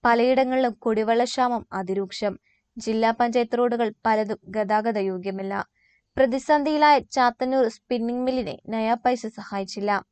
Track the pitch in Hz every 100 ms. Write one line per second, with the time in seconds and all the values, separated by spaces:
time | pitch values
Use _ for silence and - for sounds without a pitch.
0 | 240 233 247 262 262 262 254 220 233 214
1 | 220 233 240 - 247 233 - 185 185 190
2 | 190 - 208 190 _ _ _ - 226 220
3 | 226 226 240 240 233 240 247 233 226 -
4 | 226 214 208 - - 208 202 214 220 214
5 | 190 185 196 190 196 196 - _ _ _
6 | _ - 254 262 - 302 285 302 294 285
7 | - - 247 233 254 262 233 - _ 247
8 | 233 247 254 262 196 - - 220 220 233
9 | 247 247 220 220 202 202 196 - 202 202
10 | -